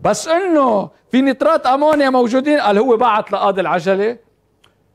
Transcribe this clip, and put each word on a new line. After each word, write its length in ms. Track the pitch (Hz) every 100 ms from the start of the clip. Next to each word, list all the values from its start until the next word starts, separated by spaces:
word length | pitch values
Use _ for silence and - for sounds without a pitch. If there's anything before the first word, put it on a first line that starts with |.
بس 260 | 175 214 320
انه 600 | 339 381 311 262 208 175 - _
في 120 | 247
نترات 440 | 277 262 302 320 262
امونيا 440 | 269 302 294 269
موجودين، 500 | 254 240 262 294 294
قال 180 | 208 202
هو 180 | 254 226
بعت 360 | 247 214 202
لقاضي 280 | 196 202 190
العجلة 560 | 165 175 175 190 214 247 _ _ _ _ _ _ _